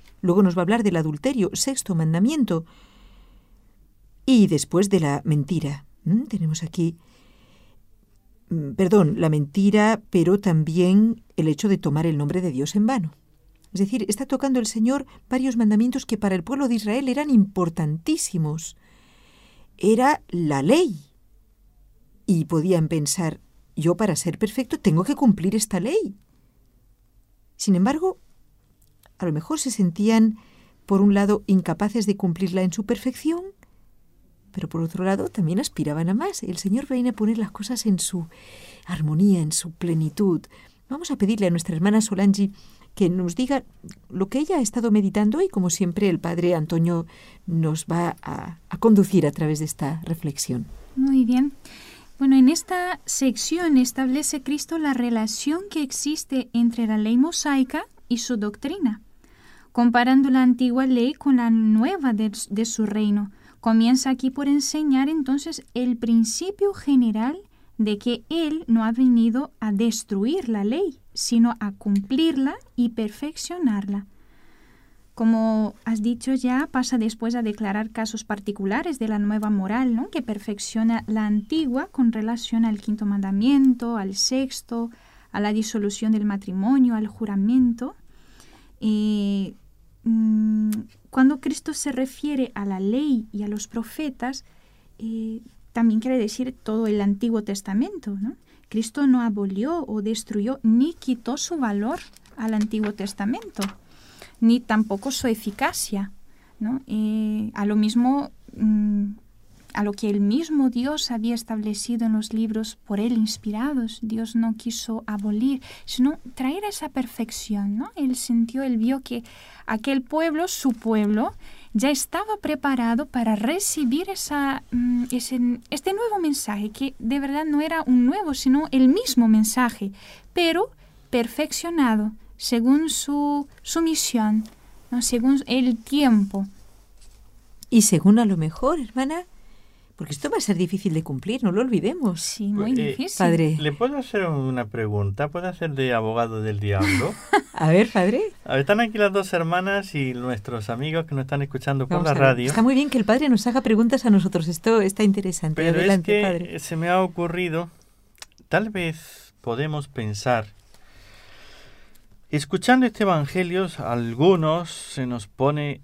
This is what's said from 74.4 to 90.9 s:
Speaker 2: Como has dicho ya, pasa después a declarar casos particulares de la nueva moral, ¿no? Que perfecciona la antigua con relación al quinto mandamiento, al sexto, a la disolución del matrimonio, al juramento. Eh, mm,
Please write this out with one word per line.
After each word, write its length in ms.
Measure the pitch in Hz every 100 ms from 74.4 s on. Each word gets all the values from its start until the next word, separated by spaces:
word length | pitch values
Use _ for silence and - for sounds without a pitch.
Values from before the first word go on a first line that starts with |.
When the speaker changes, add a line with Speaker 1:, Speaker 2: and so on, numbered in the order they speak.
| - - - _ _ - _
Speaker 2:
Como 600 | - 226 226 220 220 208 - -
has 160 | 226
dicho 320 | 220 240 -
ya, 340 | 262 254 254 320
pasa 280 | 269 254 254
después 360 | 220 220 226
a 80 | 240
declarar 480 | 220 208 214 208 220
casos 340 | 226 220 220
particulares 760 | - 208 202 202 190 226 349 269
de 100 | 220
la 100 | 208
nueva 300 | 208 214 214
moral, 480 | 202 190 226 262 226
¿no? 140 | 359
Que 100 | 320
perfecciona 840 | 233 214 - 208 - 226 226 226 -
la 200 | 220 214
antigua 600 | 208 202 320 294 247 349
con 220 | - 233
relación 540 | 220 214 233 - 226 226
al 140 | 208
quinto 260 | - 214 208
mandamiento, 920 | 202 196 196 233 277 269 240 233 233
al 180 | 196
sexto, 760 | 196 - 262 269 - - 233 233 233 - - _
a 80 | 196
la 140 | 208
disolución 580 | 214 220 226 202 202 220
del 140 | 220 208
matrimonio, 680 | 202 196 185 202 269 247
al 120 | 220 214
juramento. 880 | - 214 196 202 254 247 233 262 - - - - - - - - -
Eh, 720 | 214 214 214 208 202 196 190 - - _ _ _
mm, 640 | 226 226 220 214 214 214 214 214 220